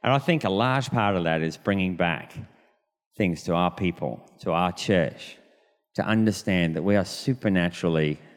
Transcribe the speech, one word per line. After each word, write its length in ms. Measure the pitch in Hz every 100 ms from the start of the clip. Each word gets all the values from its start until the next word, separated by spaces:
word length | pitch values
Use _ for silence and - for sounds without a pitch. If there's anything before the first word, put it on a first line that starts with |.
And 100 | 113
I 60 | 139
think 280 | - 165 104
a 40 |
large 400 | 95 123 131 127
part 260 | 123 104 95
of 100 | 82
that 180 | 80
is 140 | 80 78
bringing 380 | - 98 92 87
back 380 | 87 80 - - - _ _ _ _ _ _ -
things 240 | 98 80
to 100 | -
our 160 | 85 90
people, 580 | - 92 85 73 57 - _
to 100 | -
our 200 | 82 90
church, 680 | 87 - 95 73 - - - _ _ _ _ _
to 100 | -
understand 720 | - 110 110 101 - 92 82 80
that 60 |
we 140 | 87 101
are 100 | 87
supernaturally 1120 | - - 127 110 95 87 - 90 80 76 76 -